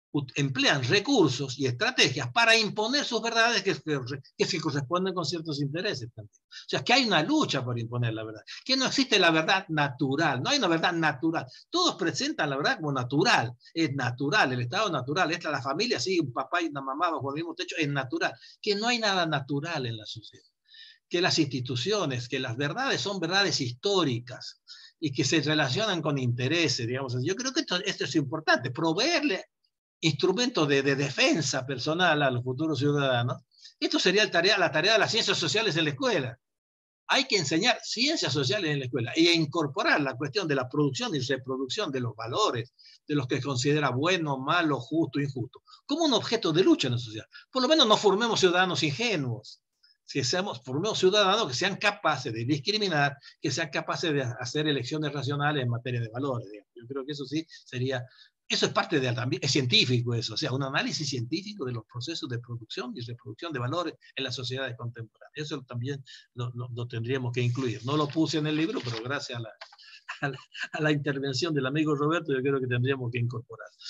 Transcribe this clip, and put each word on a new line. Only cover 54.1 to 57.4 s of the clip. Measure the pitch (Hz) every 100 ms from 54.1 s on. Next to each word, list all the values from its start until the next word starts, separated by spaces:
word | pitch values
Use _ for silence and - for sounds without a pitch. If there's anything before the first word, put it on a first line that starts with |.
de | 143
hacer | 127 113 120 151 151
elecciones | 139 123 151 147
racionales | 143 127 143 143 151
en | 120
materia | 117 127 120
de | 113
valores, | 117 139 117 98
digamos. | 104 - 120
Yo | 117
creo | 139
que | 135
eso | 143 135
sí | 151